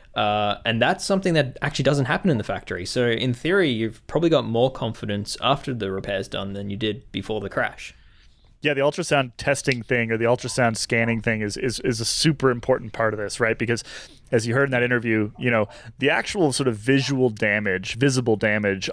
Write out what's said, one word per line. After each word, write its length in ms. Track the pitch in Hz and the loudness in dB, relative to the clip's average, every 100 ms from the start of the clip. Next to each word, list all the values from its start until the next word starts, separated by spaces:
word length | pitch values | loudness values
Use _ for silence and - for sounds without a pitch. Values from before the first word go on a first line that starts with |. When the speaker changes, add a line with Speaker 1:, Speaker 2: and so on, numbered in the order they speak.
| - - | -10 -2
Speaker 1:
Uh, 400 | 107 104 104 101 | 0 0 0 -2
and 180 | 117 113 | -2 0
that's 220 | 127 190 | 0 0
something 300 | - 196 190 | -2 0 2
that 220 | 160 131 - | 0 0 -2
actually 220 | 143 - | -6 0
doesn't 220 | 131 143 135 | 0 2 0
happen 240 | 175 185 | 0 2
in 80 | 123 | 0
the 40 | |
factory. 420 | 101 95 - 92 | -2 -6 -6 -8
So 220 | 90 135 120 | -4 0 0
in 260 | 113 127 | 0 0
theory, 380 | 120 156 196 165 | -2 0 2 2
you've 340 | 113 110 - - | 0 -2 -6 -4
probably 220 | 151 165 | 0 4
got 140 | 151 | 2
more 280 | 110 117 131 | 2 2 2
confidence 640 | 131 120 110 110 101 107 - | 2 -6 -4 -6 -6 -6 -4
after 320 | 120 147 - | 0 0 -2
the 200 | 123 98 | -4 -4
repair's 340 | 95 95 98 - | -4 -4 -4 -4
done 280 | 101 98 | -6 -6
than 140 | 98 101 | -8 -8
you 80 | 101 | -4
did 340 | 107 107 - | -2 -4 -8
before 280 | 98 - 110 | -10 -4 -6
the 80 | 101 | -4
crash. 460 | - 110 - - - - - - _ - _ | -4 -4 -6 -18 -20 -20 -20 -20 _ -20 _
Speaker 2:
Yeah, 140 | 151 | -2
the 60 | 139 | 2
ultrasound 520 | 139 165 165 147 127 - | 0 0 0 0 0 -4
testing 480 | - 139 - 127 | -2 0 0 -2
thing 260 | 113 123 113 | 0 0 0
or 60 | 113 | 0
the 80 | |
ultrasound 520 | 117 123 127 - 120 113 | 2 0 -2 2 2 2
scanning 420 | - 117 117 113 | 0 0 2 0
thing 220 | 110 107 | 0 -2
is, 140 | 104 101 | -4 -2
is, 220 | 131 110 | -4 -2
is 200 | - 113 | -2 -2
a 40 | |
super 460 | 117 - 160 143 135 | -2 0 2 4 2
important 420 | 120 - 127 110 | 2 0 0 0
part 220 | - 110 | -2 -2
of 60 | 107 | 0
this, 180 | 101 - | -6 0
right? 180 | 113 113 | 0 0
Because 280 | 117 117 - - - - - | 0 -2 -4 -16 -18 -18 0
as 160 | 120 113 | 0 2
you 60 | |
heard 100 | 123 | 2
in 60 | 139 | 2
that 100 | 123 | 2
interview, 480 | 123 123 117 110 107 - | 2 2 2 2 0 0
you 100 | 127 | 2
know, 200 | 117 104 - 113 - | 2 0 -4 -16 -2
the 100 | 135 | 0
actual 420 | 160 - 208 156 | 0 -2 2 2
sort 140 | 123 131 | 2 0
of 80 | |
visual 560 | 107 110 139 127 135 127 | 0 2 2 2 2 2
damage, 640 | 107 107 107 104 92 95 | 2 0 0 0 -2 -2
visible 400 | 113 139 131 120 | 0 2 2 2
damage 560 | 104 107 107 104 98 - | 2 2 2 0 0 -4